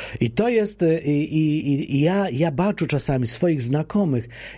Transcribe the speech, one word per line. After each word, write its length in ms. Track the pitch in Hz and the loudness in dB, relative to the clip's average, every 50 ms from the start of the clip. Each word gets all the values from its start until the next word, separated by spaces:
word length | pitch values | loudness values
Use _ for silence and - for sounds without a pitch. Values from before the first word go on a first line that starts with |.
| - - - - | -12 -10 -4 -2
I 100 | 120 117 | -2 -2
to 180 | 117 - 214 247 | 0 0 2 2
jest, 340 | 240 220 208 202 - - 175 | 4 2 2 0 0 0 2
e, 160 | 165 160 165 | 2 2 2
i, 340 | - 147 147 143 156 - 151 | 0 0 0 0 0 0 0
i, 360 | 156 156 151 147 156 - 143 139 | 0 2 2 0 0 0 0 0
i, 240 | 139 - - 143 | 0 0 0 0
i 40 | 135 | 2
ja, 300 | 147 170 185 202 196 185 | 2 4 2 2 0 0
ja 200 | 120 131 165 165 | 0 0 0 0
baczę 360 | 139 127 180 208 202 - 160 | 0 0 0 0 0 -2 -2
czasami 400 | - 151 135 - - 139 127 123 | -2 0 -2 0 0 0 0 0
swoich 360 | 113 - - 180 175 160 139 117 | -2 -2 0 0 0 0 0 0
znajomych, 640 | 120 135 151 156 - - 208 196 160 135 120 113 - - - - - - | -2 -2 -2 -2 0 0 0 2 2 0 -2 -2 -6 -14 -18 -18 -16 -10